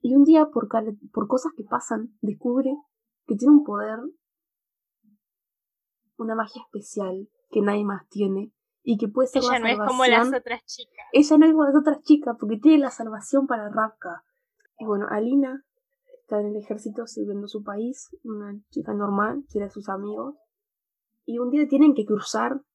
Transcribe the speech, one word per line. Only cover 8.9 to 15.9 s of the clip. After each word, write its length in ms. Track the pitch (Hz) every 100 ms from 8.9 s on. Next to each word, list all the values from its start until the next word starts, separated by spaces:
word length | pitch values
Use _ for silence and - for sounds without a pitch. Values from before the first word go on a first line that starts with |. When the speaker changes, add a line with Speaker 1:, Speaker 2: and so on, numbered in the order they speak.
| 214
Speaker 1:
que 100 | 220
puede 200 | 214 254
ser 140 | 269
Speaker 2:
Ella 100 | 247
Speaker 1:
la 60 | 254
Speaker 2:
no 60 | 226
es 100 | 214
como 260 | 214 254
las 60 | 254 233 247
Speaker 1:
salvación. 80 |
Speaker 2:
otras 300 | 262 - 240
chicas. 420 | _ - 247 - -
Speaker 1:
Ella 260 | - 294 302
no 80 | 320
es 60 |
como 120 | 311
las 120 | 285 285
otras 260 | 302 294
chicas, 340 | - 294 277 226
porque 180 | 208 214
tiene 200 | 285 311
la 120 | 269
salvación 560 | - 226 214 - 277 269
para 220 | 233 208
Ravka. 560 | 208 214 _ 185 170 _ _ _ _ _ _
Y 60 | 220
bueno, 200 | 202 208
Alina 540 | 214 226 277 262 269 _ _ _